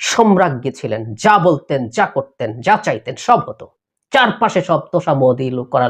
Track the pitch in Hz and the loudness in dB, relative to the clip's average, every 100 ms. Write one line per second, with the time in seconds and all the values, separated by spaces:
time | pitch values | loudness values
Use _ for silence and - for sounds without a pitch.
0 | - - 220 185 180 127 131 - 120 110 | -4 2 4 4 2 0 -6 -6 -6 -6
1 | 113 107 208 208 170 143 - 139 117 208 | -8 -2 2 4 4 0 -2 -4 -4 -2
2 | 196 - - - 117 120 180 208 - 120 | -2 -2 -8 -8 -8 -4 0 0 0 -6
3 | - - - 233 - - - _ _ _ | -6 -8 0 0 0 -12 -18 _ _ _
4 | _ 277 233 - 214 185 165 156 - 175 | _ 0 0 0 -2 0 0 -2 -2 -4
5 | 165 139 127 123 131 127 123 131 123 | 0 2 2 0 -2 -6 -4 0 0